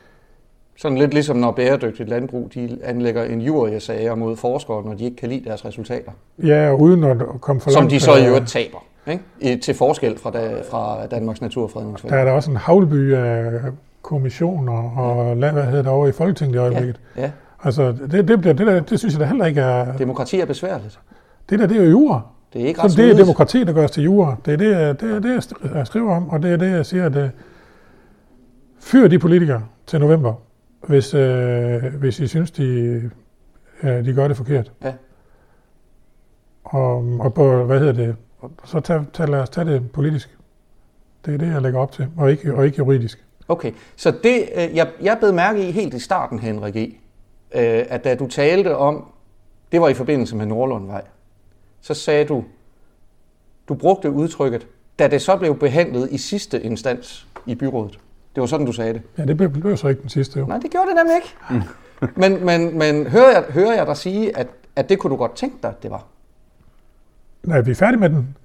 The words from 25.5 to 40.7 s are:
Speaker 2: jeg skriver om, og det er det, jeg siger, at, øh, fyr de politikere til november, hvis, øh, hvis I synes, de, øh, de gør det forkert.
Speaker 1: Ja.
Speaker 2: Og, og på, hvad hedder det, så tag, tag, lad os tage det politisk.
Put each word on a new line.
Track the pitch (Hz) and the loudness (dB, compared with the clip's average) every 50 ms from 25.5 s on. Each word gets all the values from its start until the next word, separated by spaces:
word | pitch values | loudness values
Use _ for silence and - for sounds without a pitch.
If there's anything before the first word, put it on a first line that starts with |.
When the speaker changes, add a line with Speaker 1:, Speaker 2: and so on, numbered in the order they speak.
| - - - 135 - | -10 -10 -10 -6 -6
Speaker 2:
jeg | 156 131 | -6 -4
skriver | - - 220 233 214 175 | -4 -4 -2 -2 0 0
om, | 170 180 147 | -2 -2 -2
og | 175 151 156 | -4 -2 0
det | 180 | 0
er | 175 | 0
det, | 165 180 190 | 0 0 0
jeg | 185 170 147 | 0 -2 -2
siger, | - 180 180 180 | -2 -2 -2 -2
at, | 160 131 | 0 0
øh, | 143 143 135 117 - - - - - _ _ _ _ _ _ - _ _ _ _ _ _ _ _ _ _ _ _ _ _ _ _ _ | -2 -2 -4 -6 -10 -18 -20 -20 -20 _ _ _ _ _ _ -20 _ _ _ _ _ _ _ _ _ _ _ _ _ _ _ _ _
fyr | - - - 269 247 | -2 2 6 6 8
de | 170 170 170 | 8 6 4
politikere | - 165 170 180 175 151 127 113 110 113 _ _ _ | 4 4 4 4 4 2 0 -2 -6 -10 _ _ _
til | - - 151 | -4 -2 2
november, | 143 151 160 160 135 117 110 - - _ _ _ _ _ _ _ - | 4 4 4 4 2 0 -4 -6 -10 _ _ _ _ _ _ _ -2
hvis, | - 147 139 120 - - | 2 2 2 2 2 2
øh, | 147 135 131 127 127 123 123 123 120 120 120 120 120 127 127 143 143 | 2 2 2 2 0 0 0 0 0 0 -2 -2 -2 -4 -6 -6 -4
hvis | 139 131 - - | -4 -4 -2 -2
I | 147 | -4
synes, | 120 - 160 175 165 | -2 -2 -2 -2 -2
de, | - - 139 127 127 120 117 120 120 117 117 120 - - _ _ _ _ _ _ _ _ _ _ _ - - | -4 -4 -2 -2 0 0 -2 -2 -2 -4 -6 -8 -10 -14 _ _ _ _ _ _ _ _ _ _ _ -6 -4
øh, | 135 123 123 120 | -2 -2 0 -2
de | 131 127 | -2 0
gør | 135 139 | 0 0
det | 143 139 | 0 -2
forkert. | 131 127 127 147 131 113 - - - - | -4 -4 -2 -2 -2 -2 -6 -10 -12 -10
Speaker 1:
Ja. | 131 127 - - _ _ _ _ _ _ _ _ _ _ _ _ _ _ _ _ _ _ _ _ _ _ _ _ _ _ _ _ _ _ _ - | -10 -10 -12 -16 _ _ _ _ _ _ _ _ _ _ _ _ _ _ _ _ _ _ _ _ _ _ _ _ _ _ _ _ _ _ _ -12
Speaker 2:
Og, | - - 135 131 127 123 123 120 120 120 120 | -6 -2 -2 0 0 -2 -2 -4 -4 -2 -2
og | - 139 113 | -2 0 2
på, | - 143 135 127 123 123 | 4 4 4 4 2 2
hvad | 120 135 135 | 2 2 2
hedder | 151 147 123 | 2 2 2
det, | 120 117 117 113 110 - _ _ _ - 131 - - - | 0 -2 -4 -4 -6 -12 _ _ _ -20 -20 -20 -20 -12
så | - - 160 | -8 -6 -4
tag, | - - 175 156 147 135 - | -2 -2 -2 -2 -4 -6 -6
tag, | - 165 147 | -4 -2 -2
lad | 143 139 | -2 -2
os | 131 - | -2 -4
tage | - 180 170 160 147 | -4 -4 -2 -2 -2
det | 131 123 117 | -2 -2 -4
politisk. | - 151 143 156 151 135 - - _ _ _ _ _ _ _ _ | -4 -2 -2 -2 -2 -4 -6 -10 _ _ _ _ _ _ _ _